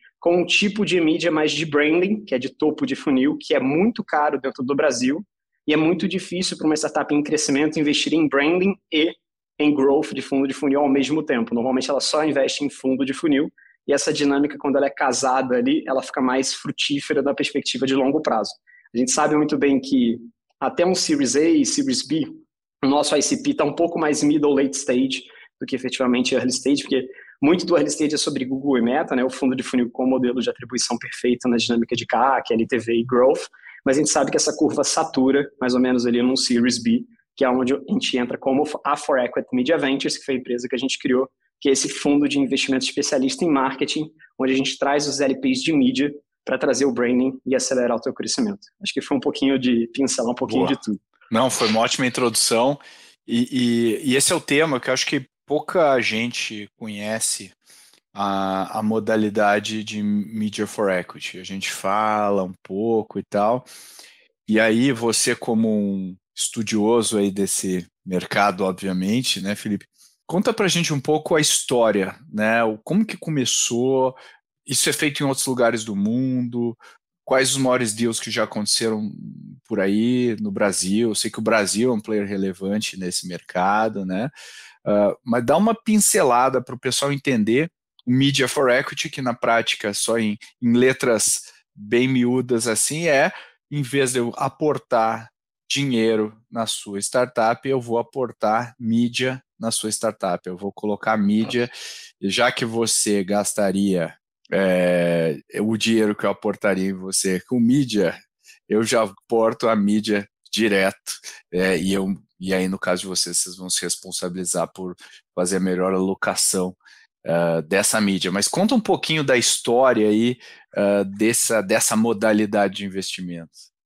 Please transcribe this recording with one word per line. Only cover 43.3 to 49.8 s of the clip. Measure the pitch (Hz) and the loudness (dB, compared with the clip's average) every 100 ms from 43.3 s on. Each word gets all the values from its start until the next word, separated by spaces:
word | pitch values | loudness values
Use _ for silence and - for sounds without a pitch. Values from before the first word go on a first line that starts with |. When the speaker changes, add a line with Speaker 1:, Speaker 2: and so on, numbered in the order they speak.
| - | 0
Speaker 1:
em | 175 | 2
marketing, | 143 135 135 143 160 156 - _ - | 2 2 -2 -4 -4 -6 -12 _ -4
onde | 131 | 0
a | 131 | 0
gente | 131 - | 0 -2
traz | 139 147 147 | 0 0 0
os | 135 | 0
L | 135 131 | 0 0
Ps | 135 127 | 0 0
de | 160 | 2
mídia | 151 127 127 147 - _ _ | 2 4 2 -2 -4 _ _
pra | - 131 | -6 0
trazer | 143 123 139 | 0 2 2
o | |
branding | 120 120 123 131 131 | 2 0 2 0 -2
e | 127 | -2
acelerar | 131 - 131 123 120 | -2 0 0 0 0
o | |
teu | 135 | -4
crescimento. | - 110 - 107 98 - _ | -6 -4 -2 -2 -4 -14 _
Acho | 196 | -8
que | 135 | -6
foi | - 139 | -2 -2
um | |
pouquinho | 147 - 135 131 | -2 0 0 2
de | 127 117 | 2 0